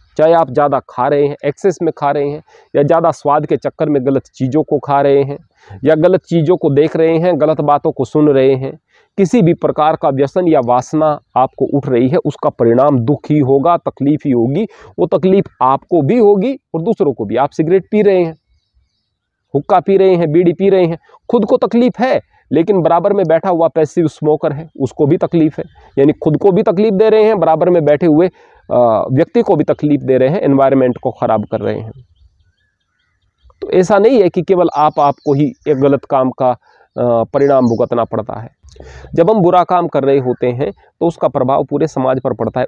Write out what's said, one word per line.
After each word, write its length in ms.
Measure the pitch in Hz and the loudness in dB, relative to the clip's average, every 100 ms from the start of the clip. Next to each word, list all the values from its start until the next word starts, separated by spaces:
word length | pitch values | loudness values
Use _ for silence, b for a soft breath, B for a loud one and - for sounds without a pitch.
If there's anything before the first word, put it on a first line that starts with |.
| _ - | _ 0
चाहे 160 | 156 | 2
आप 180 | 165 151 | 2 0
ज़्यादा 300 | 131 147 135 - | 0 -2 -2 -6
खा 180 | - 131 | -6 -2
रहे 200 | 143 143 | 0 -2
हैं, 80 | 143 147 | -4 -8
एक्सेस 340 | - 202 165 | -4 -4 -2
में 100 | 165 - | -4 -4
खा 140 | 143 | -4
रहे 180 | 147 143 | -2 -4
हैं, 140 | 151 - b b - | -6 -14 b b -2
या 80 | |
ज़्यादा 280 | 147 170 165 | 2 2 0
स्वाद 340 | 143 147 147 147 | -2 -2 -2 -2
के 120 | 147 | -4
चक्कर 320 | 143 - 156 | -4 -6 -2
में 160 | 143 127 | -2 0
गलत 180 | 135 - | -4 -6
चीज़ों 380 | - 131 143 | -8 -4 -2
को 160 | - 147 | -2 -4
खा 220 | 143 139 | -2 0
रहे 220 | 143 139 | 2 2
हैं, 140 | 139 143 - B B 101 | 0 -6 -16 B B -6
या 120 | 135 156 | 0 2
गलत 260 | 175 185 | 2 0
चीज़ों 360 | - 170 151 180 | 0 -2 0 0
को 120 | 156 | 0
देख 260 | 139 160 160 | 2 0 0
रहे 220 | 160 165 | 0 0
हैं, 240 | 180 156 | 0 0
गलत 200 | 151 156 | 0 0
बातों 300 | 147 143 160 | 0 0 0
को 140 | - 131 | -4 -4
सुन 240 | 151 151 | 0 2
रहे 260 | 135 131 131 | 4 2 0
हैं, 240 | 131 - _ _ _ - | -4 -14 _ _ _ -4
किसी 240 | 190 247 | 0 2
भी 120 | 170 | 2
प्रकार 420 | 170 147 135 156 160 | 0 -2 0 -2 0
का 140 | 156 | -2
व्यसन 380 | 135 139 185 180 | -2 -2 0 0
या 120 | 151 120 | 0 2
वासना 540 | 123 - 156 156 147 - 123 | -2 -2 -2 -2 -2 -4 -2
आपको 280 | 131 - 135 | -2 -2 -4
उठ 240 | 139 131 | -2 0
रही 200 | 123 127 | 0 0
है, 80 | 139 | 0
उसका 320 | - - - | -4 -4 -6
परिणाम 500 | - 120 120 143 135 | 0 2 4 2 2
दुख 220 | 117 147 - | 0 -4 -2
ही 100 | 151 | -2
होगा, 380 | 131 139 165 170 | 2 2 2 -2
तकलीफ 420 | - - 139 147 147 | -4 -4 -2 -2 -2
ही 60 | |
होगी। 360 | 120 117 151 220 B B - | 0 0 -2 -6 B B -6
वो 60 | 175 | -2
तकलीफ 400 | 180 185 196 - _ | 0 2 2 0 _
आपको 400 | 127 135 - 175 | 0 0 0 -2
भी 160 | 139 240 | 0 2
होगी 400 | 208 208 233 269 _ 165 | 4 2 0 -6 _ -8
और 60 | |
दूसरों 320 | 170 214 170 | -4 -2 -2
को 120 | 123 104 | -2 -4
भी। 100 | 113 | -2
आप 140 | 143 | -2
सिगरेट 360 | - 156 185 - | -2 -2 -2 0
पी 100 | 214 | 0
रहे 220 | 208 185 | 2 2
हैं, 140 | 170 160 _ _ _ _ _ _ _ _ _ _ _ - | -2 -6 _ _ _ _ _ _ _ _ _ _ _ -6
हुक्का 240 | - 185 | 0 0
पी 180 | 180 196 | 2 2
रहे 180 | 190 180 | 2 2
हैं, 160 | 165 | 2
बीड़ी 220 | 160 180 | 2 0
पी 160 | 156 196 | 0 0
रहे 160 | 190 170 | 2 0
हैं, 120 | 165 b b - | -4 b b -4
खुद 160 | 233 - | -2 0
को 120 | 254 | 0
तकलीफ 420 | 202 233 247 - | 0 0 0 -2
है, 220 | 254 220 - _ _ | -2 -2 -6 _ _
लेकिन 300 | 135 170 196 | -2 0 0
बराबर 320 | 160 170 196 | 2 0 0
में 120 | 202 170 | 0 0
बैठा 220 | 160 196 | 0 0
हुआ 180 | 170 160 | 0 0
पैसिव 400 | 165 156 - 160 | 0 -2 0 -2
स्मोकर 440 | - 151 151 160 | -2 -2 -2 -2
है, 180 | 143 160 - | -8 -12 -8
उसको 280 | 135 - 147 | -8 -2 0
भी 100 | 160 | 0
तकलीफ 400 | 170 170 156 - | 0 0 0 -2
है। 60 | - b b - | -14 b b 0
यानी 140 | 143 | 0
खुद 240 | - 165 151 | 0 -2 0
को 140 | 202 | 2
भी 120 | 180 | 2
तकलीफ 300 | 226 180 220 | 0 0 0
दे 160 | 190 220 | 2 2
रहे 140 | 220 | 2
हैं, 160 | 214 214 | 2 2
बराबर 300 | 160 160 180 | 0 0 2
में 160 | 175 147 | 2 2
बैठे 200 | 147 170 | 2 2
हुए, 220 | 151 180 b b b - | 2 0 b b b -4
अ, 360 | 123 120 110 - | 0 2 2 0
व्यक्ति 300 | 131 165 240 | -2 0 -2
को 140 | 220 165 | 0 0
भी 80 | |
तकलीफ 380 | 151 143 147 143 | 0 -2 -2 -2
दे 160 | 127 131 | 0 0
रहे 120 | 131 | 2
हैं, 120 | 180 | 0
एनवायरनमेंट 560 | 143 135 135 135 127 120 | 0 2 2 2 0 -2
को 80 | 127 | -8
ख़राब 340 | - 120 110 104 | -4 -2 -2 -2
कर 80 | 110 | -6
रहे 200 | 107 107 | -6 -8
हैं। 120 | 110 - _ _ _ _ _ _ _ _ _ _ _ _ _ _ _ _ | -10 -18 _ _ _ _ _ _ _ _ _ _ _ _ _ _ _ _
तो 100 | - | -4
ऐसा 280 | 180 180 202 | -2 2 2
नहीं 220 | 220 262 | 4 4
है 80 | 180 | 2
कि 120 | - | 0
केवल 280 | 151 180 170 147 | -2 0 0 0
आप, 240 | 151 151 | -2 0
आपको 340 | 143 143 151 | -2 -2 -2
ही 200 | 139 147 - - | -2 -2 -4 -4
एक 100 | 135 | 0
गलत 280 | 139 139 - | 0 0 -2
काम 240 | 139 131 | -2 -2
का, 220 | - 127 123 b b b - | -2 -2 -2 b b b -6
अ, 260 | 120 117 | -2 0
परिणाम 420 | 113 139 143 135 123 | -2 0 2 2 2
भुगतना 380 | 113 117 117 | 0 -2 -2
पड़ता 360 | 113 113 110 107 | -4 -6 -8 -14
है। 160 | 120 _ - B B B B - | -16 _ -20 B B B B 0
जब 140 | 170 | 2
हम 100 | 220 | 2
बुरा 240 | 175 180 | 2 2
काम 240 | 170 180 170 | 2 0 -2
कर 160 | 147 | -2
रहे 160 | 135 139 | 0 0
होते 280 | 127 120 127 | 0 -2 -4
हैं 240 | 123 147 | -4 -6
तो 360 | - _ _ 165 | -8 _ _ -4
उसका 200 | - 156 | -2 -4
प्रभाव 360 | 143 127 143 | -2 -2 -2
पूरे 240 | 143 143 156 | -2 -4 -4
समाज 340 | - 131 131 | -2 -2 -2
पर 120 | 131 | -4
पड़ता 260 | 110 113 | -6 -6
है, 60 | 127 | -4